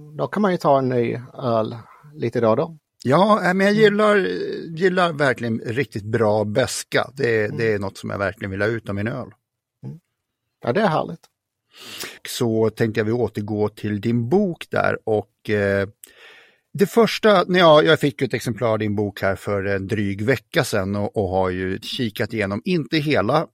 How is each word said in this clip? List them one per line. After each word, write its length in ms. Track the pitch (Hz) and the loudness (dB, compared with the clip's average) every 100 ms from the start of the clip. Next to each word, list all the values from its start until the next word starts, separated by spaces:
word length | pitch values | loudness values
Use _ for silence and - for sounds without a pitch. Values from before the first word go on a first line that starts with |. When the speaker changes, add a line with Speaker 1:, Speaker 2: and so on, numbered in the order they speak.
| 151 147 | -14 -8
Speaker 1:
då 100 | 143 | -6
kan 140 | 196 | -2
man 100 | 208 | 0
ju 60 | 175 | 2
ta 200 | 160 139 | 4 4
en 120 | 127 | 2
ny 300 | 123 117 113 123 - | 0 0 -4 -10 -8
öl 320 | 127 113 110 117 - - - 151 | -2 0 0 -6 -16 -20 -20 -8
lite 240 | 120 123 | -4 0
då 80 | 113 | 2
och 80 | 113 | 2
då. 200 | 170 160 _ _ | 0 -8 _ _
Speaker 2:
Ja, 380 | 117 151 208 196 180 | 0 4 4 4 2
eh, 60 | |
men 140 | 190 196 | 2 2
jag 80 | 214 | 6
Speaker 1:
Mm. 80 | |
Speaker 2:
gillar, 340 | 214 202 214 208 185 180 160 - 151 160 | 4 4 2 2 0 -4 -6 -8 -10 -2
gillar 360 | 185 185 175 | 0 2 0
verkligen 460 | 143 143 117 117 113 | 2 0 0 -2 -4
riktigt 440 | - 117 135 113 104 | -4 -4 -4 -6 -4
bra 380 | 113 107 107 | 0 2 2
beska. 640 | 107 104 120 - - 131 - | 0 0 -2 -4 -4 -2 -2
Det, 320 | 135 123 110 107 | -2 0 0 0
Speaker 1:
Mm. 120 | 104 | -2
Speaker 2:
det 160 | 113 | 0
är 60 | 104 | 0
något 180 | 98 - | -4 -8
som 120 | 110 | -8
jag 80 | 101 | -4
verkligen 340 | 98 - 101 | -4 -4 -8
vill 100 | 95 | -4
ha 60 | 104 | -2
ut 220 | 117 - | -4 -6
av 60 | 101 | -6
min 120 | 107 | -6
öl. 200 | 135 110 - _ _ _ _ 131 | -8 -12 -18 _ _ _ _ -18
Speaker 1:
Mm. 140 | 156 _ _ _ _ _ _ | -18 _ _ _ _ _ _
Ja, 100 | - | -4
det 80 | 131 | 0
är 60 | 214 | 2
härligt. 340 | 151 160 170 _ _ _ _ _ - - - - - - | 0 -4 -10 _ _ _ _ _ -20 -18 -14 -14 -14 -12
Speaker 2:
Så 400 | - 120 110 110 | -4 -2 2 0
tänkte 300 | - 113 110 | 2 0 0
jag 60 | 107 | 0
vi 60 | |
återgå 580 | 120 110 - 104 104 104 | 0 -2 -4 -4 -2 -2
till 320 | - 104 104 | -2 -6 -4
din 280 | 117 120 117 | -2 -2 2
bok 360 | 180 202 165 - | 2 0 -4 -6
där 260 | - - - | -2 0 -2
och, 460 | - 107 101 _ - | -2 -2 -4 _ -4
eh, 380 | 104 101 98 98 - - - - - - _ _ | 0 2 0 -2 -8 -20 -20 -20 -20 -20 _ _
det 120 | 147 196 | -2 0
första, 580 | 233 220 - 214 196 175 | 4 2 2 4 4 4
när 120 | 180 | 6
jag, 260 | 170 151 160 | 8 8 6
jag 140 | 151 | 4
fick 220 | 147 - | 2 -2
ju 40 | 127 | -4
ett 60 | |
exemplar 340 | 123 - 107 120 | -2 -4 -2 0
av 120 | 110 | 0
din 160 | 107 104 | 0 -2
bok 260 | 104 - | -2 -2
här 140 | 98 95 | -2 -2
för 300 | - 101 95 | -2 -2 -2
en 220 | 98 95 | -2 -2
dryg 380 | 107 101 98 107 | -2 -2 -2 0
vecka 380 | 131 - 165 | -2 -2 -4
sedan 320 | 131 107 95 104 | -2 -2 -2 -2
och, 220 | 101 - | -2 -2
och 120 | 95 | -2
har 200 | 95 92 | 0 0
ju 300 | 90 92 95 | -2 -4 -6
kikat 520 | - - 120 - 110 | -8 -6 -6 -4 -4
igenom, 280 | 113 98 104 - | -2 -4 -4 -2
inte 320 | 180 139 160 | -2 -2 -2
hela, 500 | 151 117 101 151 - | 0 2 2 0 -2